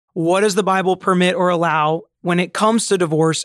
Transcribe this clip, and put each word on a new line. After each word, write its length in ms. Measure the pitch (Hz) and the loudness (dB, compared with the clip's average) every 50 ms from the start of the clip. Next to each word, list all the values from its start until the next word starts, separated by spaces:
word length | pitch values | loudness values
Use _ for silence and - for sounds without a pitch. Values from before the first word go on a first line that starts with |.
| _ _ - | _ _ -6
What 280 | 185 160 170 180 190 | -2 0 0 2 2
does 140 | 208 214 180 | 2 0 0
the 80 | 214 190 | 0 0
Bible 320 | 190 190 190 180 185 185 | 0 0 0 0 -2 -2
permit 400 | 180 - 190 185 180 180 180 180 | -2 0 0 2 2 2 2 0
or 140 | 180 180 180 | 0 0 0
allow 540 | 180 165 170 165 156 156 151 156 160 170 - _ _ _ | 0 0 0 0 0 0 0 0 -2 -4 -6 _ _ _
when 180 | - 170 175 175 | -4 -2 -2 -2
it 140 | 180 180 - | -2 -2 -2
comes 340 | - 214 220 226 220 - | -2 0 0 0 0 0
to 100 | - 202 | 0 0
divorce? 460 | 180 180 156 160 151 160 160 156 - | 0 0 0 0 2 2 0 0 -4